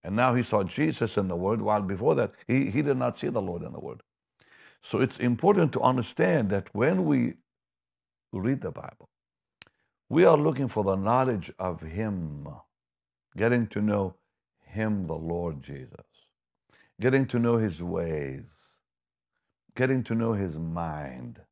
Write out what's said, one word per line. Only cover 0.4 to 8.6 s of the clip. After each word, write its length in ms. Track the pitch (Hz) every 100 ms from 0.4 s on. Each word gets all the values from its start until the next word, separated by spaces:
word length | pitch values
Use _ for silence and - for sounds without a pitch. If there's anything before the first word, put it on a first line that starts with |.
saw 200 | 117 107
Jesus 540 | 95 - 156 143 113 -
in 100 | 95
the 80 | 87
word, 260 | 95 113
while 200 | 101 104
before 340 | 95 98 123 147
that, 180 | 107 - -
he, 220 | 127 135
he 100 | 110
did 160 | 143 131
not 200 | 123 -
see 120 | 143
the 120 | 110
Lord 220 | 95 87
in 100 | -
the 60 | -
word. 220 | - - _ _ _ _ _ - - _
So 200 | - -
it's 180 | 131 -
important 540 | 123 120 175 196 156
to 80 | 127
understand 680 | 120 127 117 - 180 165 104
that 220 | 98 -
when 320 | 98 131 185 165
we 300 | 139 - - _ _ _ _ _ _ _ _ _
read 280 | 101 104 139